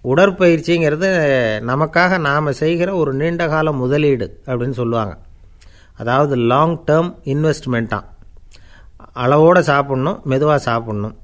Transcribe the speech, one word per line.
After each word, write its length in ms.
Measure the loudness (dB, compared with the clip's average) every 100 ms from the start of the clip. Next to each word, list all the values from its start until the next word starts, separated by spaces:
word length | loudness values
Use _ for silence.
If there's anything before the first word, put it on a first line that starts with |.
உடற்பயிற்சிங்கிறது 1040 | 0 2 2 4 2 2 0 0 0 0 0 0 2 2 0 -2 -2
நமக்காக 540 | -2 0 2 2 0
நாம 320 | 0 0 -2
செய்கிற 420 | -2 -2 0 -2
ஒரு 200 | -2 -2
நீண்டகால 580 | -2 -2 -2 -2 0 -2
முதலீடு 720 | -2 0 0 2 0 -4 -10 -8
அப்படின்னு 240 | -4 -4
சொல்லுவாங்க. 480 | -4 -2 -2 -4 -8 -20 -20 -20 -20 -20 -20 -20
அதாவது 440 | -10 0 2 2 0
லாங் 480 | 2 2 2 0
டேர்ம் 300 | 0 0 0 -6
இன்வெஸ்ட்மெண்ட்டாம். 800 | -6 -2 -2 -2 -4 -4 -4 -6 -8 -20 -20 -20 -20 -20 -20 -20 -20 -20 -18
அளவோட 460 | -4 0 4 6 4
சாப்பிடணும், 600 | 4 0 0 -2 -2 -4 -4
மெதுவா 280 | 0 2 0
சாப்பிடணும். 640 | 0 -4 -4 -6 -8 -12